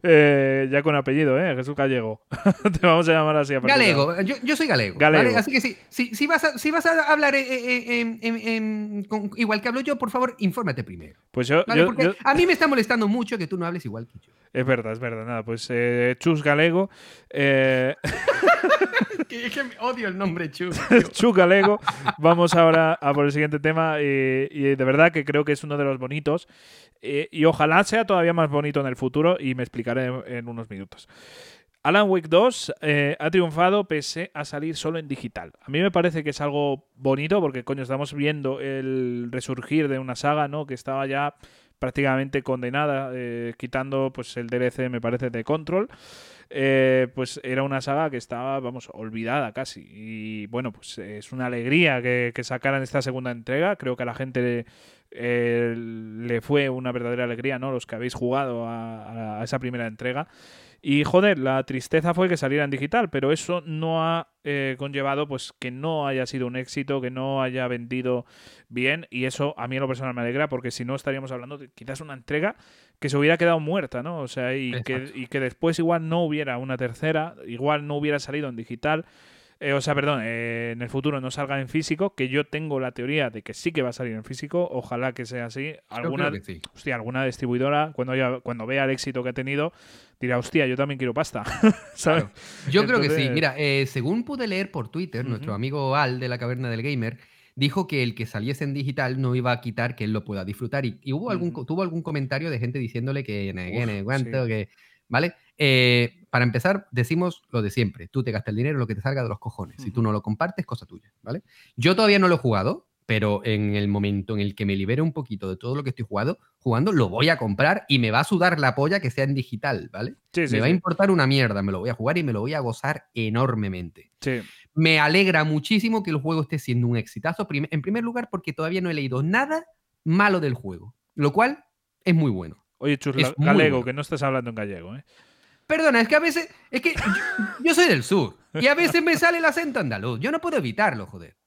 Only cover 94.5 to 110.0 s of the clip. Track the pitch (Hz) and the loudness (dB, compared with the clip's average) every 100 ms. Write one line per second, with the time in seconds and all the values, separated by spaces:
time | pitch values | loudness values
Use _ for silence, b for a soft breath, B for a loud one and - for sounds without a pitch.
94.5 | 190 196 160 110 160 180 113 127 113 143 | -4 -4 -6 -8 -6 -6 -6 -6 -6 -6
95.5 | 104 131 147 135 139 139 127 127 123 120 | -4 -4 -4 -2 0 0 -2 -4 -4 -4
96.5 | 127 127 113 131 139 113 123 b b b | -4 -4 -4 -4 -2 -4 -6 b b b
97.5 | - 156 190 185 147 123 113 117 107 113 | -2 0 0 -2 -2 -2 -4 -8 -6 -6
98.5 | 139 143 139 135 135 131 131 127 127 123 | -6 -6 -4 -6 -2 -2 0 0 0 0
99.5 | 120 120 110 120 - 107 110 101 101 95 | 0 -2 -4 -4 -4 -4 -4 -4 -8 -8
100.5 | 101 120 139 131 98 135 139 240 185 170 | -8 -4 -4 -4 -6 -6 -6 -4 -4 -4
101.5 | 156 120 165 185 165 160 151 135 139 165 | -6 -6 -4 -2 -4 -4 -4 -2 -4 -2
102.5 | 131 117 135 117 120 127 139 135 104 98 | -4 -4 -4 -6 -4 -4 -4 -4 -6 -4
103.5 | 92 90 104 120 104 98 135 123 131 123 | -6 -6 -4 -2 -4 -2 -2 -2 -2 -2
104.5 | 110 101 b b b _ 120 170 - b | -2 -6 b b b _ 0 0 -4 b
105.5 | _ 147 131 123 123 120 _ _ 127 120 | _ 4 6 6 4 2 _ _ 2 2
106.5 | 117 180 196 - 123 120 165 180 - _ | 2 2 0 -2 -2 0 2 0 -4 _
107.5 | 120 104 110 110 - 85 135 123 110 117 | -2 -2 0 -2 -2 -8 -4 -2 -4 -4
108.5 | 107 131 147 117 104 131 139 120 101 - | -2 -2 -2 -4 -4 -2 -2 -4 -6 -10
109.5 | - 92 - 110 120 | -10 -12 -10 -8 -2